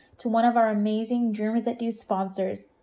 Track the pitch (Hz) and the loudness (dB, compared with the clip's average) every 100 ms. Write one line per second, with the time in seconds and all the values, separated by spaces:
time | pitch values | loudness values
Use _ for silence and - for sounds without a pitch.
0 | _ - 233 226 240 233 220 208 214 214 | _ -8 -2 2 4 4 2 2 0 0
1 | 226 240 233 214 214 233 233 240 233 226 | 0 0 0 0 0 0 -2 -2 -4 -4
2 | - 190 196 196 190 196 - _ | -4 -2 -2 -2 -4 -4 -12 _